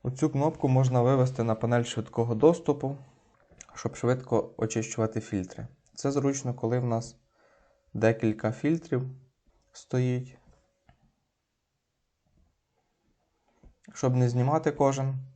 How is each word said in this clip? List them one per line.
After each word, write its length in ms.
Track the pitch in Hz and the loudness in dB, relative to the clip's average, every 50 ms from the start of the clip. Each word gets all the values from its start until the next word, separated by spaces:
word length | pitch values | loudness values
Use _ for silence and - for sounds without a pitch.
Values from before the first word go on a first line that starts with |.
| - | -6
Оцю 260 | 127 131 - 156 151 | -6 -2 0 -2 0
кнопку 380 | 131 139 139 160 156 - - | 2 2 0 0 0 0 2
можна 340 | 139 127 131 131 127 127 123 | 4 4 4 4 4 4 4
вивести 420 | 120 127 139 135 127 131 131 - 113 | 4 4 6 4 4 2 2 -2 0
на 120 | 113 110 | 0 0
панель 280 | 110 - 117 120 120 120 | 0 0 2 2 2 0
швидкого 520 | 120 - 117 107 - - - 117 117 117 | 0 -4 -6 -8 -4 -2 -2 0 0 2
доступу, 640 | 110 143 160 170 165 - - 143 143 - 135 143 139 - - _ _ _ _ _ _ _ _ - - - - - | 6 6 6 6 4 0 -2 -2 -2 -2 -6 -6 -8 -14 -20 _ _ _ _ _ _ _ _ -20 -20 -20 -20 -18
щоб 220 | - - - - | -10 -10 -10 -6
швидко 580 | - - 117 127 131 - - 120 107 - - - | -2 0 0 0 0 0 0 0 0 0 -2 -6
очищувати 640 | - 113 110 - 113 110 - - - 110 110 - 113 | -6 -4 -2 -2 -4 -4 -4 -2 -2 -2 0 -2 -6
фільтри. 460 | 107 - - 98 95 95 - - 110 - - _ _ _ _ | -6 -4 -4 -4 -4 -6 -10 -12 -12 -14 -14 _ _ _ _
Це 160 | - - 139 | -6 -4 -2
зручно, 420 | 139 143 135 139 139 135 - 127 120 | -2 0 0 0 -2 -2 -4 -6 -6
коли 260 | - - 113 120 127 | -4 -2 -2 0 0
в 60 | 123 | 0
нас 320 | 120 113 117 117 - - _ _ _ _ _ _ _ _ _ _ _ _ _ _ _ - | 0 -2 -2 -4 -6 -16 _ _ _ _ _ _ _ _ _ _ _ _ _ _ _ -4
декілька 580 | 107 113 113 113 113 - 110 104 - - 110 | 2 2 2 2 4 0 -2 0 0 -2 -4
фільтрів 500 | 120 - - 147 165 165 - - 139 127 131 131 - - - _ _ _ _ _ _ _ _ _ | -4 -2 -2 -2 -2 -2 -2 -4 -4 -4 -4 -6 -10 -16 -20 _ _ _ _ _ _ _ _ _
стоїть. 680 | _ - - _ - 127 127 123 123 123 127 131 - _ _ - _ _ _ _ _ _ _ _ _ _ _ _ _ _ _ _ _ _ _ _ _ _ _ _ _ _ _ _ _ _ _ _ _ _ _ _ _ _ _ _ _ _ _ _ _ _ _ _ _ _ _ _ _ _ _ _ _ _ _ _ _ _ - - _ _ _ - - | _ -20 -10 _ -2 0 0 0 0 -2 -6 -10 -18 _ _ -20 _ _ _ _ _ _ _ _ _ _ _ _ _ _ _ _ _ _ _ _ _ _ _ _ _ _ _ _ _ _ _ _ _ _ _ _ _ _ _ _ _ _ _ _ _ _ _ _ _ _ _ _ _ _ _ _ _ _ _ _ _ _ -20 -20 _ _ _ -20 -10
Щоб 220 | - - 127 127 | -2 -2 0 2
не 140 | 127 123 123 | 2 2 2
знімати 420 | 120 123 123 131 151 160 156 151 | 2 2 2 2 0 2 0 -2
кожен 440 | 147 - 143 135 135 135 135 135 135 - - - - | 0 2 2 2 2 0 -4 -4 -4 -6 -10 -14 -20